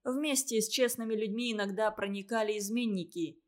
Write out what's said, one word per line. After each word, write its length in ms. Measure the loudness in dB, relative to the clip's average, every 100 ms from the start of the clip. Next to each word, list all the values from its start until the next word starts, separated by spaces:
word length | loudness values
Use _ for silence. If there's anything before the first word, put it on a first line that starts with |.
вместе 560 | -4 0 2 0 2 2
с 80 | 2
честными 460 | 2 2 2 -2
людьми 380 | 0 0 0 -2
иногда 380 | 0 -2 0 0
проникали 680 | 0 -2 -4 -2 0 0 0
изменники. 840 | -2 0 0 0 -2 -4 -4 -6